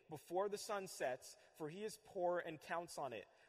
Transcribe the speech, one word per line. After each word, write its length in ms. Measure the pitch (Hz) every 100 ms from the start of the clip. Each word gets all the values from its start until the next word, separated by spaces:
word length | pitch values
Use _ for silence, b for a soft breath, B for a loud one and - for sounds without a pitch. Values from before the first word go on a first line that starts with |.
| -
before 400 | 151 - 175 202
the 80 | 202
sun 300 | - 202 190
sets, 500 | - 143 127 - - B -
for 100 | 156
he 160 | 180
is 140 | 214 - -
poor 360 | 185 175 175 165
and 120 | 156
counts 360 | - 170 170 -
on 160 | 139
it, 140 | 110 - B